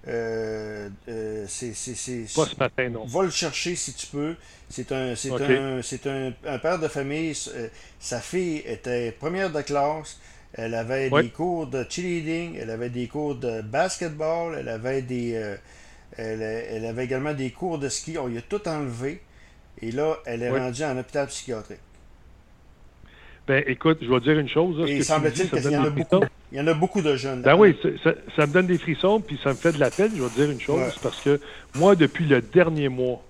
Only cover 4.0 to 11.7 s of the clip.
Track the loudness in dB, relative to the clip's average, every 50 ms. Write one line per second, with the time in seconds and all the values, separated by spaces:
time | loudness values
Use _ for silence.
4 | -12 -8 -6 -4 -4 -4 -6 -8 -14 -20 -20 -20 -20 -14 -10 -10 -6 -4 -4 -4
5 | -2 -4 -4 -4 -4 -4 -2 0 4 4 4 4 4 -2 -4 -4 -4 -6 -8 -6
6 | -6 -4 -4 -4 -4 -6 -8 -8 -8 -6 -6 -2 0 0 0 2 -2 -2 -2 -4
7 | -4 -2 -2 -2 -2 -4 -4 -6 -8 -8 -8 -10 -10 -10 -12 -16 -20 -20 -20 -14
8 | -8 -6 -6 -6 -6 -4 -2 -2 0 0 -2 -4 -4 -8 -8 -6 -4 -2 -2 -2
9 | -2 -4 -6 -6 -6 -4 -2 -2 -2 -2 -2 -4 -4 0 0 2 2 2 0 -2
10 | -6 -12 -18 -18 -20 -20 -20 -20 -20 -16 -10 -8 -6 -4 -2 -4 -2 -2 0 0
11 | 2 4 4 4 2 2 -4 -4 -4 -2 -2 -4 -4 -4